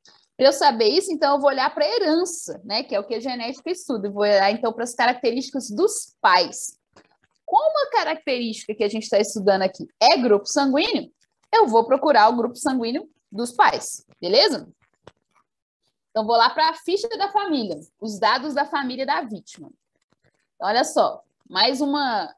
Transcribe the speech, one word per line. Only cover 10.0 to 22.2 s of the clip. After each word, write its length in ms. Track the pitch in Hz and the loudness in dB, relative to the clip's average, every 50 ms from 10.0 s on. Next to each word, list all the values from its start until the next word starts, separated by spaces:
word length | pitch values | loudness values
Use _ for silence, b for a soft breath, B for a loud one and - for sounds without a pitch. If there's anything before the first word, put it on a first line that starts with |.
é 160 | 220 262 349 | 4 4 4
grupo 300 | 277 240 233 208 202 202 | 4 4 4 2 2 2
sanguíneo, 680 | - - 294 277 269 254 294 381 466 440 233 - - _ _ _ _ _ _ _ - | 0 -2 0 0 2 2 0 0 0 -2 -4 -6 -8 _ _ _ _ _ _ _ 0
eu 160 | - 453 415 247 | 4 4 4 6
vou 180 | 220 226 233 | 4 2 4
procurar 420 | 233 262 262 269 311 269 214 208 226 | 4 2 2 2 4 4 6 6 4
o 80 | 247 | 4
grupo 200 | 240 226 240 - | 2 -2 -4 -4
sanguíneo 520 | - - 285 262 254 233 226 247 349 427 - _ _ _ _ | -4 -4 -2 -2 -2 -2 -4 -4 -6 -8 -10 _ _ _ _
dos 220 | 196 196 240 240 | -8 -8 -8 -4
pais, 520 | - - 427 - - - - - - - _ _ _ - | 0 2 2 2 2 -2 -6 -10 -14 -14 _ _ _ -10
beleza? 480 | - 175 - - - 392 262 - - 170 _ _ _ _ _ _ - - _ _ _ _ _ _ _ _ _ _ _ _ _ _ _ _ _ _ _ _ | -4 0 2 4 4 2 0 -4 -10 -12 _ _ _ _ _ _ -20 -20 _ _ _ _ _ _ _ _ _ _ _ _ _ _ _ _ _ _ _ _
Então, 160 | - 220 214 | -6 -4 -2
vou 100 | 214 233 | 2 2
lá 140 | 233 226 240 | 4 2 2
pra 240 | 233 302 311 320 320 | 2 0 0 0 -2
ficha 340 | - - 330 370 403 - 466 | -4 -6 -4 -4 -4 -4 -4
da 200 | 453 349 392 403 | -6 -4 -4 -2
família, 480 | 403 415 403 370 302 262 220 185 156 147 - - _ - | -2 -2 -2 -2 -2 -2 -4 -4 -8 -10 -14 -20 _ -14
os 180 | 202 220 208 190 | -12 -10 -6 -2
dados 340 | 226 208 240 254 247 302 | 0 0 0 0 -2 -4
da 120 | 254 277 294 | -2 -2 -2
família 420 | 294 330 285 262 247 254 233 269 | -2 -2 -4 -4 -4 -6 -6 -4
da 140 | 269 294 349 | -4 -4 -4
vítima. 500 | 302 214 214 175 - - - - 151 - _ _ _ _ _ _ _ _ _ _ _ _ _ _ _ _ _ - | -6 -8 -12 -14 -16 -18 -20 -20 -20 -20 _ _ _ _ _ _ _ _ _ _ _ _ _ _ _ _ _ -8
Olha 220 | 175 196 220 247 | -4 -2 0 0
só, 400 | 302 - - 294 190 - - - - _ _ _ _ - | 0 0 2 0 0 0 0 -6 -14 _ _ _ _ -4
mais 320 | 180 180 220 254 277 254 | 0 2 2 2 2 0
uma, 540 | 294 277 277 294 277 254 226 202 | -2 -2 -2 -2 -2 -2 -2 -4